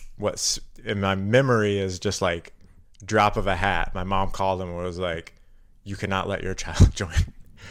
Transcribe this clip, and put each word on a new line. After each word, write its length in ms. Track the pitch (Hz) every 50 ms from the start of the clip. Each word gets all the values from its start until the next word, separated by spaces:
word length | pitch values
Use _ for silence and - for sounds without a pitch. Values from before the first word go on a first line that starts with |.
| - - - -
what's 420 | 101 104 - - - - - - - - - - -
in 160 | 113 107 101
my 140 | 98 98 95
memory 640 | 95 98 101 113 127 139 131 120 110 104 104 101 98
is 200 | 98 95 92 87
just, 220 | - 104 92 -
like, 320 | 95 90 87 85 - - - - - - - - - - - - 101
drop 360 | 92 107 110 104 104 - 113
of 80 | 98
a 100 | 101 92
hat. 380 | 87 98 98 92 85 85 - -
My 100 | 92 90
mom 260 | 95 98 95 98 98
called 300 | - - 98 95 95 92
him 80 | 92 90
and 80 | 87
was 220 | 87 90 90 85 87
like, 340 | 92 87 82 85 - - - - - - - - - - - - -
"You 120 | 101 98
cannot 320 | - 104 92 95 95 90 92
let 140 | 98 - -
your 120 | 92 95
<laughs> 80 | - -
child 300 | 85 76 - - - -
join." 380 | - 101 80 - - - - - - - - - - - -